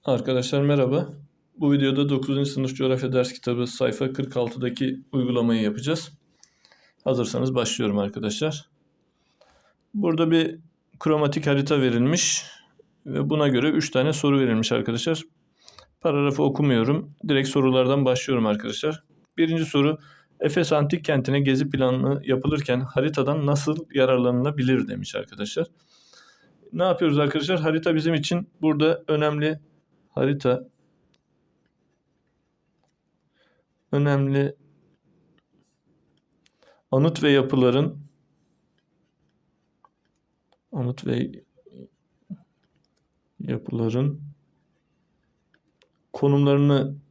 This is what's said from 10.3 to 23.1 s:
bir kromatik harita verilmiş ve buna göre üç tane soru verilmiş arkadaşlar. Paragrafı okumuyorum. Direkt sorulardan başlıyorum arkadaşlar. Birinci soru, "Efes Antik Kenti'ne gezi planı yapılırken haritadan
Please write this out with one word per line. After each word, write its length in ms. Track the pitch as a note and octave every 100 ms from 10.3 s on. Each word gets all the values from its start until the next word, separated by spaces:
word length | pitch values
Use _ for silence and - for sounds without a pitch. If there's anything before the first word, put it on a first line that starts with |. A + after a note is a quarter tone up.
bir 280 | E3 D#3+ E3 - _ _ _
kromatik 480 | D#3+ D3+ D3 D3+ D3
harita 340 | C#3 C#3+ D3
verilmiş 640 | C3 A#2 B2+ F3 - - - - _ _ _ _ D3
ve 240 | C#3+ C#3+
buna 180 | D3+ C#3+
göre 220 | B2 D3
üç 220 | D#3 -
tane 220 | C3 C#3+
soru 260 | D3 C#3+ C#3
verilmiş 320 | B2+ A2+ A2+
arkadaşlar. 520 | A#2 A2 A#2 E3 D#3+ - _ _ _ - - _ _
Paragrafı 420 | E3+ C#3+ C#3+ C#3+
okumuyorum. 720 | C#3+ C#3 D3 A#2+ A2+ C#3 - - -
Direkt 220 | C#3 C3+
sorulardan 560 | C#3+ C3 C3 B2+ C#3 C3
başlıyorum 400 | B2+ - B2+ A2
arkadaşlar. 580 | G#2+ A2+ G#2+ D#3 D#3+ _ _ _ -
Birinci 280 | E3 E3 D#3+
soru, 320 | C#3+ C#3+ D#3 - - _ _
"Efes 340 | D3+ D3+ C#3+
Antik 320 | D3+ D3 F3 -
Kenti'ne 340 | C#3+ B2+ C#3
gezi 300 | C#3 C3 D3
planı 520 | C3+ C3 C3 C3 C#3 C3+
yapılırken 540 | C3 C#3+ D3 C#3+ B2
haritadan 680 | C3 E3+ D3+